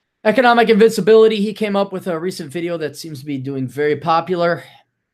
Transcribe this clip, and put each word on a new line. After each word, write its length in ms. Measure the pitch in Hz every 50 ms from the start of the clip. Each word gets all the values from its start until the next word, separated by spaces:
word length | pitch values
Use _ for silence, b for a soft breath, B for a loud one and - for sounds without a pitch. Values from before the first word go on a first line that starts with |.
| _ _ _ _ -
Economic 460 | 214 208 254 247 240 240 240 233 -
Invincibility. 720 | 226 196 220 226 220 220 175 208 220 220 220 220 220 208
He 100 | 196 220
came 240 | 208 - 214 208 196
up 160 | 202 202 196
with 140 | 190 185 -
a 120 | 190 170 160
recent 320 | 165 190 185 - 175 143
video 280 | 131 175 170 170 170 165
that 180 | 156 143 139
seems 240 | - - 165 151 131
to 60 | 135
be 100 | 151 143
doing 320 | 131 127 139 139 135 131 127
very 280 | - 143 147 151 147
popular. 680 | 143 143 165 160 165 160 180 185 175 170 170 170 165 B B B B B _ _ _ _ _